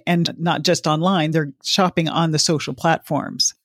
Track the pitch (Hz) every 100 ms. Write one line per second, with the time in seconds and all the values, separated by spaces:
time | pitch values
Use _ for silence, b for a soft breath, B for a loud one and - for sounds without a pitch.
0 | - 175 165 - 170 151 180 160 160 156
1 | 185 185 156 160 147 - - - 180 -
2 | 160 156 165 151 - 151 - 135 165 160
3 | - 147 - - - -